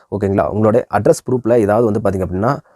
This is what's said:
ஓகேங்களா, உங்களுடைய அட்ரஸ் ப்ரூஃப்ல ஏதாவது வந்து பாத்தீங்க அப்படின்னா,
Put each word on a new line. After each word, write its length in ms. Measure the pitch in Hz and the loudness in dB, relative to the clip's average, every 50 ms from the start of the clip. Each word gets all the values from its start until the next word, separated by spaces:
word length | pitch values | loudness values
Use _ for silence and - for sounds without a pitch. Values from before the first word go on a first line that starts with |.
| _ _ | _ _
ஓகேங்களா, 360 | 101 101 101 98 98 101 78 | -6 -4 -2 0 0 0 0
உங்களுடைய 380 | - 85 104 107 107 104 123 - - - | 0 0 0 2 2 2 2 0 0 -2
அட்ரஸ் 300 | 104 104 165 160 - - - | 0 2 0 0 0 -2 -4
ப்ரூஃப்ல 280 | 127 123 - 110 120 | -4 -2 0 2 2
ஏதாவது 340 | 120 104 98 104 113 123 110 | 2 2 2 2 2 2 0
வந்து 180 | 107 107 107 98 | 0 -2 -2 -2
பாத்தீங்க 180 | 95 95 92 | -2 -2 -4
அப்படின்னா, 300 | 85 90 92 104 127 143 156 - _ _ | -4 -4 -2 -2 -2 -2 -4 -8 _ _